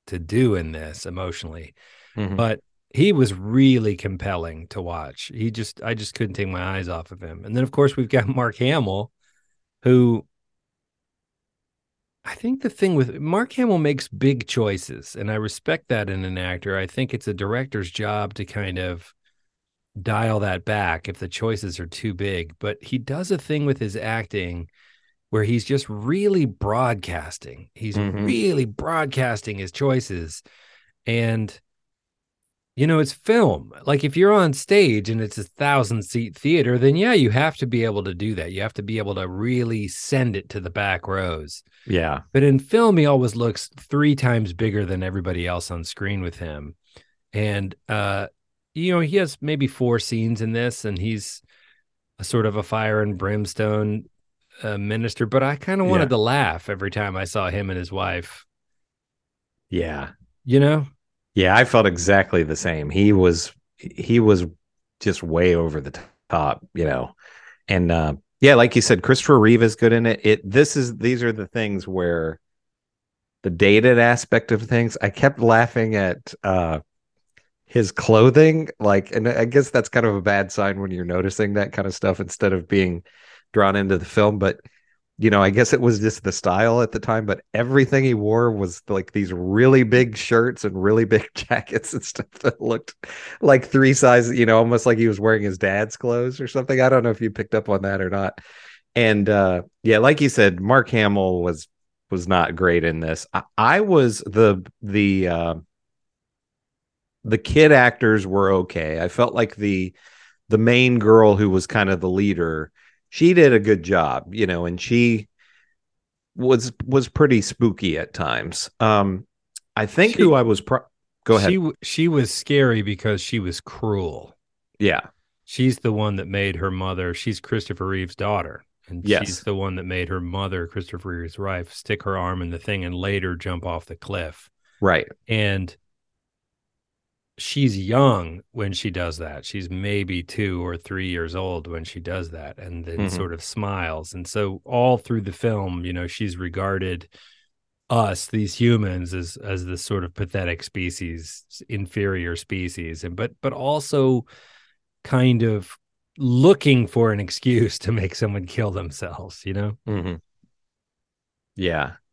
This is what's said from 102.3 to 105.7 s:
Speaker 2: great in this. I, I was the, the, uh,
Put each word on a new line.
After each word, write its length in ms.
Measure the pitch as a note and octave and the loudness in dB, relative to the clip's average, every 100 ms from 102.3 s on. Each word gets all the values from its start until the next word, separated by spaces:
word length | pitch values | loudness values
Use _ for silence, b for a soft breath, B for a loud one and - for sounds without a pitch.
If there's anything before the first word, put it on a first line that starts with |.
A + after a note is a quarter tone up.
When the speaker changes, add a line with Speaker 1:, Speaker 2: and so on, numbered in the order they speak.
| F#2 E2 | 2 2
Speaker 2:
great 300 | E2 F2+ E2+ | 2 2 2
in 160 | E2 D#2+ | 2 -2
this. 260 | D#2+ D#2+ - | -4 -6 -6
I, 100 | F2 - - | -8 -6 0
I 220 | A2+ F#3 | 2 4
was 380 | G#3 E3 B2 G#2 | 4 4 4 0
the, 440 | G#2 G#2 G#2+ F#2 F2 _ | -2 4 4 4 -4 _
the, 460 | G#2 G#2 G2+ F#2+ F2+ | -4 0 2 2 0
uh, 260 | E2+ E2+ E2 - | -2 -2 -6 -10